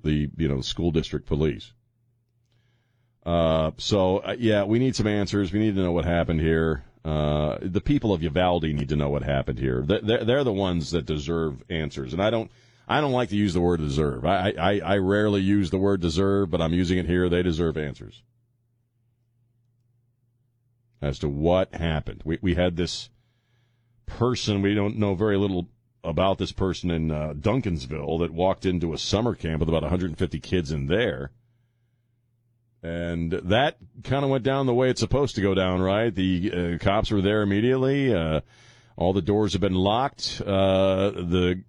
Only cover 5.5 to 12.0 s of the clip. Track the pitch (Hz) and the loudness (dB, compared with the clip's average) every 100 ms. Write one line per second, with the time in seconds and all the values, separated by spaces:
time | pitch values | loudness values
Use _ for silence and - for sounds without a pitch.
5.5 | 101 110 98 90 87 87 87 82 80 80 | 0 0 0 0 0 0 0 0 0 2
6.5 | 80 80 71 - _ 78 78 76 76 76 | 2 2 -2 -6 _ -6 -2 0 0 -2
7.5 | - 92 95 - 143 113 90 82 76 90 | -4 -4 -2 0 0 2 0 0 0 2
8.5 | 87 80 73 69 73 71 71 64 69 67 | 2 0 -2 -2 0 0 -2 0 -2 -2
9.5 | 60 65 62 73 104 107 117 110 135 131 | -2 -2 0 0 0 2 0 2 2 2
10.5 | 98 95 87 69 85 73 76 71 85 80 | 0 0 0 -2 -4 -2 -4 -2 -2 -2
11.5 | 65 - 82 73 71 | -6 -8 -6 -4 -6